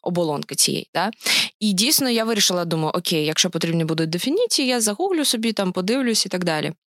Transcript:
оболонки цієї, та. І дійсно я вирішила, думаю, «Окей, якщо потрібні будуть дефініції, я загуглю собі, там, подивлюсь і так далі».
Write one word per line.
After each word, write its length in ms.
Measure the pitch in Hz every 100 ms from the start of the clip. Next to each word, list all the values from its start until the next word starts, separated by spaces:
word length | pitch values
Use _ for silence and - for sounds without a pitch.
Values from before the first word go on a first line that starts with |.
оболонки 520 | - 175 165 143 147
цієї, 340 | - - - -
та. 180 | 156 190 - - - - _
І 120 | 214
дійсно 380 | 185 233 320 269
я 140 | 233
вирішила, 400 | 226 226 - 180
думаю, 280 | 170 165 156
«Окей, 300 | - - 170 151
якщо 240 | 156 185
потрібні 340 | 170 170 165
будуть 260 | 160 160 160
дефініції, 580 | 175 247 349 480 - 262
я 120 | 247
загуглю 440 | 220 208 381 339
собі, 280 | 277 240 226
там, 200 | 214 190
подивлюсь 540 | 180 185 247 254 214 196
і 20 |
так 160 | 185
далі». 280 | 175 156 147 160